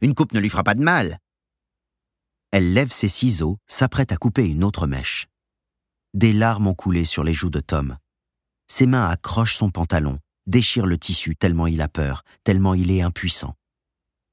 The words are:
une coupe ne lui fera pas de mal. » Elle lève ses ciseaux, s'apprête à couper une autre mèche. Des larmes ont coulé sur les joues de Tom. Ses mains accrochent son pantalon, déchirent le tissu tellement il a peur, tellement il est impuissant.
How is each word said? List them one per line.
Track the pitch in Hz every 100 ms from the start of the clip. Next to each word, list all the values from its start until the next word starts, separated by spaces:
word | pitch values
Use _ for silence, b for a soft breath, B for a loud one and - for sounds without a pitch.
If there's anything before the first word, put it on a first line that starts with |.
une | 127
coupe | 139 156
ne | 113
lui | 104
fera | -
pas | 101
de | 107
mal. » | 156 175 90 87 _ _ _ _ _ _ _ _ _ _ _ _ _
Elle | 98 90
lève | 98 139
ses | - 104
ciseaux, | - 127 90 80 104 -
s'apprête | - 131 - 131
à | 87
couper | 120 120 101
une | 76
autre | 98 - 76
mèche. | 67 - - - _ _ _ _ _ _ _ _
Des | 101 117
larmes | 107 113 104 98
ont |
coulé | 87 95 87
sur | 82 -
les | 78
joues | 80 87
de | 76
Tom. | - 76 69 64 _ _ _ _ _ _ -
Ses | - 127
mains | 127 95
accrochent | 82 - - 113 -
son | 104
pantalon, | 85 85 82 73 67 - _ -
déchirent | 120 113 123 95
le | 82
tissu | - 95 -
tellement | 78 95 82 82
il | 80
a | 76
peur, | - 71 67 b b
tellement | - 95 95
il | 92 90
est | 95
impuissant. | 87 82 92 - 71 69 _ _ _ _ _ _ _